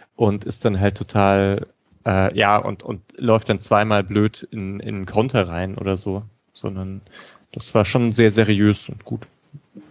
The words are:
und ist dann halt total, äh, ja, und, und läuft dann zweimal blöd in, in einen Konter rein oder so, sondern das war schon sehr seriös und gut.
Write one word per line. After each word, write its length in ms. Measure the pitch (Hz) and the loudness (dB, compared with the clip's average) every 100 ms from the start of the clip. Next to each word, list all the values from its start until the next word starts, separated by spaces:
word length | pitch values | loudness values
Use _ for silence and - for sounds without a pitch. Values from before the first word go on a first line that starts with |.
| _ - | _ -2
und 280 | 110 104 | 0 0
ist 200 | 104 - | -6 -4
dann 140 | 117 95 | -2 2
halt 160 | 101 - | 0 0
total, 720 | - 107 98 98 98 101 - _ _ _ - | -2 2 4 4 2 0 -6 _ _ _ -2
äh, 280 | 95 95 95 | 0 0 2
ja, 180 | 101 104 | 2 2
und, 260 | - 98 | 0 -8
und 180 | - 101 - - | -10 -12 -14 -6
läuft 320 | 123 110 - | 2 2 2
dann 80 | 101 | -4
zweimal 440 | - 104 107 104 | 2 2 4 0
blöd 420 | 92 104 107 - - | 0 0 0 -2 -12
in, 300 | 110 95 101 | -10 -8 -8
in 140 | 113 | -10
einen 120 | 101 92 | -10 -4
Konter 400 | 107 127 123 87 | -2 0 0 -2
rein 280 | 85 95 - | -4 -6 -4
oder 200 | 98 95 | -4 -4
so, 260 | 101 95 107 _ _ | -4 -8 -10 _ _
sondern 480 | - 104 95 95 95 - - - _ _ | -14 -10 -8 -10 -12 -18 -20 -20 _ _
das 220 | - - | -14 -2
war 100 | 117 | 0
schon 280 | 101 123 117 | 2 2 2
sehr 180 | 113 113 | 4 4
seriös 580 | 101 107 101 104 101 - | 4 2 4 2 2 -6
und 160 | - | -16
gut. 220 | - 113 - _ _ 143 _ 202 - | -12 -12 -12 _ _ -20 _ -20 -20